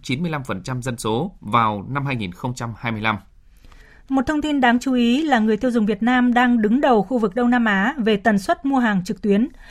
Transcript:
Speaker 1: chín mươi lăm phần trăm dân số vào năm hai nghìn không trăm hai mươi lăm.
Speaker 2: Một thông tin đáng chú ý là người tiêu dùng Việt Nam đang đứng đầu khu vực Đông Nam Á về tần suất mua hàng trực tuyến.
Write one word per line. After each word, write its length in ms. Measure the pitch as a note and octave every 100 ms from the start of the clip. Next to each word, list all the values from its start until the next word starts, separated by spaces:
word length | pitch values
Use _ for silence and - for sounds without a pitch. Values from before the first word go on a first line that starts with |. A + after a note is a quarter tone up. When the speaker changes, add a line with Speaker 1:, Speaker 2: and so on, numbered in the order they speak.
Speaker 1:
chín 200 | - C3
mươi 80 | F3
lăm 140 | D3+
phần 180 | B2+ F#2+
trăm 200 | C3 B2+
dân 160 | B2+ A#2
số 380 | A2 A2+ F#3+ -
vào 460 | G#2 A#2 A2+ G#2 G#2+
năm 180 | C#3 C3+
hai 100 | B2
nghìn 160 | F#2
không 220 | F2 B2+
trăm 180 | B2 A#2 A2
hai 140 | A#2
mươi 80 | A2
lăm. 160 | A2 G#2 - - - - - - - - -
Speaker 2:
Một 140 | C4+ C4
thông 160 | D4+
tin 180 | D4+ C#4+
đáng 180 | B3 A#3+
chú 140 | C4+
ý 300 | B3 A#3 C4
là 160 | D#4+ A#3+
người 180 | A3 G#3+
tiêu 140 | B3+
dùng 160 | A#3 G#3
Việt 160 | G3+
Nam 320 | A#3 B3+ B3
đang 280 | A#3+ B3 A#3+
đứng 180 | G#3 B3+
đầu 220 | D4 A3
khu 160 | F#3+ B3+
vực 160 | G#3+
Đông 160 | B3 A#3+
Nam 140 | B3
Á 300 | A3 G3 G#3+ D4+
về 180 | G#3+ G3+
tần 220 | A3+ G3+
suất 260 | - E4+
mua 140 | C#4 C4+
hàng 260 | A#3 G3
trực 180 | F3+ G#3
tuyến. 260 | G#3 G3+ C#4 - -